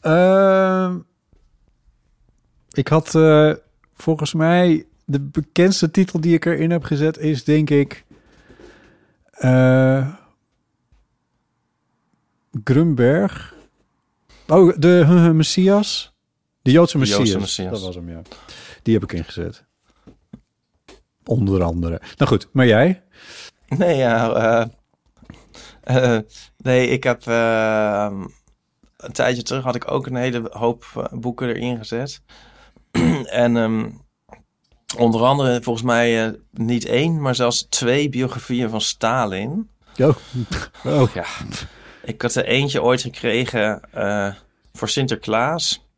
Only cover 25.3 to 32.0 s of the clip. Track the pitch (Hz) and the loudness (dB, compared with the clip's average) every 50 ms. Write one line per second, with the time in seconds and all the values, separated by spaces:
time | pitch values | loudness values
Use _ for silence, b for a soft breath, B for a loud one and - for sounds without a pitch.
25.3 | - - _ _ B B B B B B B - 127 131 127 123 117 110 107 B | -20 -20 _ _ B B B B B B B -2 0 2 2 2 0 0 -2 B
26.3 | B B B B B _ - 131 127 127 127 120 127 139 135 131 120 120 - - | B B B B B _ -4 0 2 2 2 2 -2 -2 0 -2 -4 -4 -4 -4
27.3 | 117 117 117 113 113 110 110 110 110 107 107 107 104 101 104 104 101 98 95 - | -2 0 0 0 0 0 0 0 0 0 0 0 0 -2 -2 -4 -6 -10 -14 -14
28.3 | _ _ _ _ _ _ _ _ _ _ _ _ _ _ - 123 120 - 127 131 | _ _ _ _ _ _ _ _ _ _ _ _ _ _ -18 -16 -6 -4 -2 -2
29.3 | 127 120 113 - 127 135 127 127 120 120 - - - 120 127 131 127 123 123 131 | -2 -4 -6 -8 -8 -6 -6 -6 -6 -6 -6 -6 -6 -6 -6 -6 -8 -6 -6 -4
30.3 | 120 120 113 110 - 110 113 117 120 120 - - - 131 - - - 123 117 123 | -6 -6 -8 -10 -10 -4 -4 -4 -4 -4 -10 -16 -12 -10 -10 -10 -10 -10 -10 -10
31.3 | 117 - 131 123 117 - 117 123 123 117 110 - - 117 | -8 -6 -6 -6 -6 -6 -6 -6 -8 -8 -10 -10 -8 -8